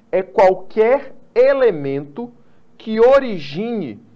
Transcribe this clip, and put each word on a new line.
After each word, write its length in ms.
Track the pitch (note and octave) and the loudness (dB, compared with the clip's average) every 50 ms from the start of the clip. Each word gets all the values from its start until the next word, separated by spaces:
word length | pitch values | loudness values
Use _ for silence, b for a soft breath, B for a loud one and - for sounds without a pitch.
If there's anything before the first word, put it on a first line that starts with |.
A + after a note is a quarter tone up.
| b _ | b _
é 100 | - F#3 | -4 -4
qualquer 920 | F#3+ - - A3 G3 F#3 F#3+ F#3 - - - A3 G#3+ A#3 C4 C4+ - - - - - _ | -4 -2 0 2 4 4 2 0 -6 -6 -2 0 2 2 0 0 -2 -8 -18 -20 -20 _
elemento 1000 | _ A3+ B3+ C4+ C#4 C4+ C4 A#3 F#3 D3+ C#3 C#3 C#3 C#3 D3+ C#3+ - A#3+ A#3+ A#3+ b b b b b b b b _ | _ 2 2 2 2 2 2 0 0 -2 -4 -6 -6 -6 -8 -10 -12 -14 -14 -14 b b b b b b b b _
que 220 | - - A3+ A3 A3 | -16 -10 -6 0 4
origine 1040 | A#3 B3 C4+ C#4 C4+ B3 G#3 E3+ C#3+ C#3+ C#3 E3+ A3 A#3+ A#3+ G#3+ E3 B2 G2+ G2+ - _ _ | 4 6 6 4 2 0 -6 -8 -10 -10 -8 -8 -6 -6 -6 -6 -8 -8 -12 -14 -18 _ _